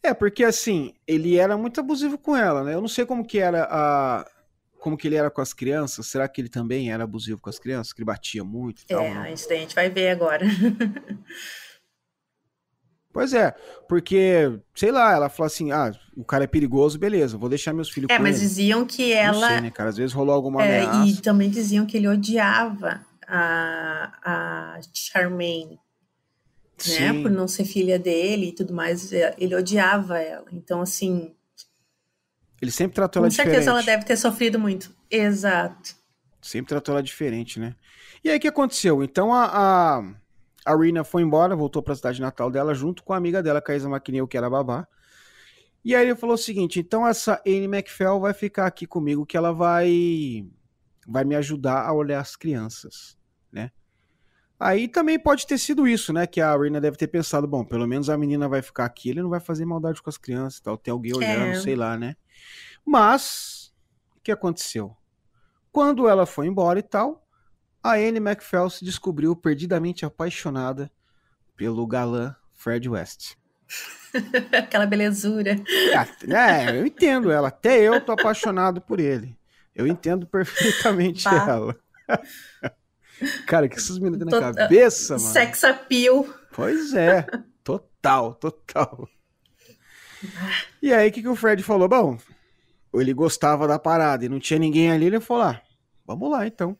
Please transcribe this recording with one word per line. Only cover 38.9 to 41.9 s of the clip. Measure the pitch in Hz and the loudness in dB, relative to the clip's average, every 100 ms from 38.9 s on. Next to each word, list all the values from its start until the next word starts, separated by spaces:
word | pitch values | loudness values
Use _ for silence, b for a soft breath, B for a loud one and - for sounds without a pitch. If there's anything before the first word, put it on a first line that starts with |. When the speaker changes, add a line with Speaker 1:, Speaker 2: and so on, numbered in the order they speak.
| 143 | 2
Speaker 1:
Então, | 139 - 208 | 0 0 2
a, | 247 233 202 196 185 170 135 | 4 2 4 4 6 4 2
a... | 98 98 _ _ _ _ - | -4 -14 _ _ _ _ 0
a | 156 | 4
Rina | 165 170 | 4 2
foi | 156 180 | -2 0
embora, | 165 151 180 185 | 2 4 4 2
voltou | 143 151 | -2 -4
pra | - | -6